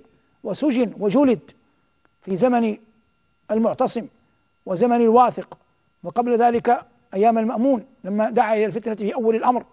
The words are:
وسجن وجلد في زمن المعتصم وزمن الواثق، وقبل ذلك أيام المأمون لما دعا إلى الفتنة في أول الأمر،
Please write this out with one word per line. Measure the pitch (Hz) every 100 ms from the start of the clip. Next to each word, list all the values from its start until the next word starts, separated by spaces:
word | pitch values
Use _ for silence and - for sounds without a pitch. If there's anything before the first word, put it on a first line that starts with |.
| _ _ _ _
وسجن | 220 180 294 240 220 -
وجلد | 202 233 277 196 - _ _ _ _ _ _ _
في | - 180
زمن | 247 240 226 208 _ _ _ _ _ _ -
المعتصم | 220 226 151 254 233 - _ _ _ _ _ -
وزمن | 180 240 240
الواثق، | 233 240 240 - - - _ _ _ _
وقبل | 175 233 240 226
ذلك | 240 233 240 240 - _ _
أيام | 196 226 226
المأمون | 220 220 269 240 - _
لما | 185 208 220
دعا | 233 220
إلى | 220
الفتنة | 214 196 226
في | 220 208
أول | 262 220 220
الأمر، | 247 247 -